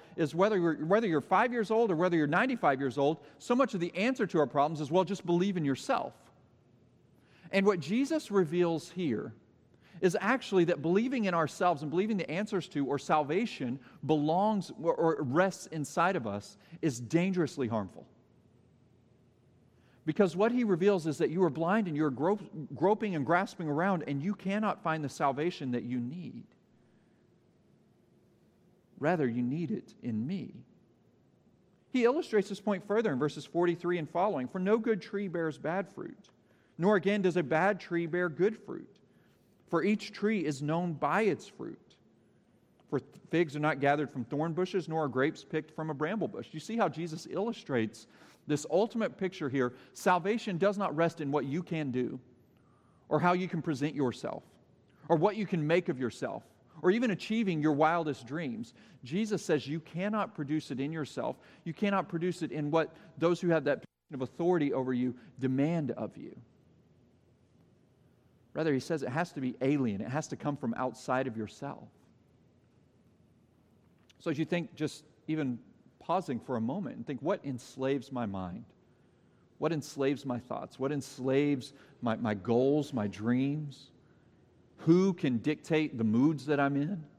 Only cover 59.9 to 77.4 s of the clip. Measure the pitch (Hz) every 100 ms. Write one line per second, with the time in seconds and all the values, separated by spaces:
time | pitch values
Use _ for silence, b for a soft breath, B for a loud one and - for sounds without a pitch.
59.9 | 160 196 214 165 - 139 156 - 123 135
60.9 | 160 135 - 120 127 B B - 156 208
61.9 | 196 160 170 180 170 160 156 147 160 156
62.9 | - B - 165 175 180 165 143 127 -
63.9 | _ - 139 127 - 175 180 143 135 131
64.9 | 127 127 123 B B 127 131 147 170 147
65.9 | 143 107 - 123 - 120 _ _ _ _
66.9 | _ _ _ _ _ _ _ _ _ _
67.9 | _ _ _ _ _ _ 147 160 135 -
68.9 | 160 135 143 175 - 131 - 131 147 123
69.9 | 98 107 139 156 - 151 143 123 117 127
70.9 | 113 - 127 135 110 107 - 139 143 -
71.9 | _ _ _ _ _ _ _ _ _ _
72.9 | _ _ _ _ _ _ _ _ _ _
73.9 | _ _ _ - 147 156 175 160 - 151
74.9 | - - _ - 156 139 120 - _ _
75.9 | _ - 175 175 123 - 123 113 165 175
76.9 | - 117 135 143 185